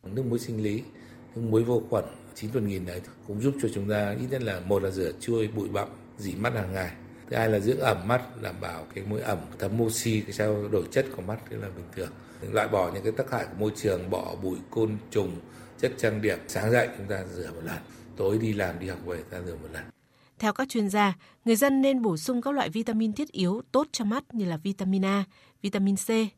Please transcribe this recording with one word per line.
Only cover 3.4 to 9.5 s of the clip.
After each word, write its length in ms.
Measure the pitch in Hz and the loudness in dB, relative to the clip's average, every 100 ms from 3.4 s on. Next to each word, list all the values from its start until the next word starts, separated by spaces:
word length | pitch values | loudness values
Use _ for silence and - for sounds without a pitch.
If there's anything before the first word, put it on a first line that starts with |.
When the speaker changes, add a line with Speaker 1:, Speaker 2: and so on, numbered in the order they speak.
Speaker 1:
giúp 120 | 131 139 | 0 2
cho 80 | 117 | -2
chúng 160 | 104 101 | 0 0
ta 260 | 104 104 113 | 2 2 -2
ít 80 | 123 | -2
nhất 100 | 135 | -2
là 180 | 113 92 | -2 -4
một 240 | 90 98 | 2 2
là 60 | 95 | 2
rửa 220 | 92 87 - | 0 -2 -2
trôi 300 | - 117 107 107 | 0 2 2 0
bụi 140 | 101 | -2
bặm, 180 | 98 101 - - - | -2 -2 -8 -18 -10
rỉ 180 | 101 - | -6 0
mắt 180 | 113 | 0
hàng 200 | 120 95 | 0 -2
ngày. 180 | 95 90 - - - - | -2 -4 -6 -16 -18 -2
Thứ 60 | 117 | 2
hai 140 | 113 | 4
là 100 | 107 | 4
dưỡng 200 | 101 139 | 4 4
ẩm 280 | 135 95 92 | 4 2 4
mắt, 340 | 123 - - | 2 2 -8
đảm 140 | 98 92 | -8 -6
bảo 260 | 90 85 80 98 | -8 -8 -10 -8
cái 80 | |
mũi 180 | 101 107 | -4 -2
ẩm, 160 | 110 95 - | 0 -2 -4